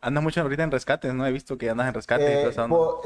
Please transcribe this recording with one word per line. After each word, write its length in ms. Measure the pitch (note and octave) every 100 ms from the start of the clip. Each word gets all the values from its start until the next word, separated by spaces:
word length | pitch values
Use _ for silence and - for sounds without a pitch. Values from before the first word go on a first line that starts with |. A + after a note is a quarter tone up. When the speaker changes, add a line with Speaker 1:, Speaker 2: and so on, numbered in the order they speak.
Speaker 1:
Andas 220 | B2 C#3+
mucho 180 | D#3 E3+
ahorita 200 | D3 C#3
en 80 | D#3+
rescates, 420 | C3+ - D3 C3+
¿no? 120 | B2+ C3
He 60 |
visto 240 | C3 - C3
que 120 | A#2
andas 180 | A2+ B2+
en 60 |
rescates 340 | A#2 - B2 C#3+
y 40 |
Speaker 2:
Eh, 40 | C#3+
Speaker 1:
toda 100 | C#3+
esa 140 | A#2+
onda. 120 | A#2 E3
Speaker 2:
po-, 240 | E3 -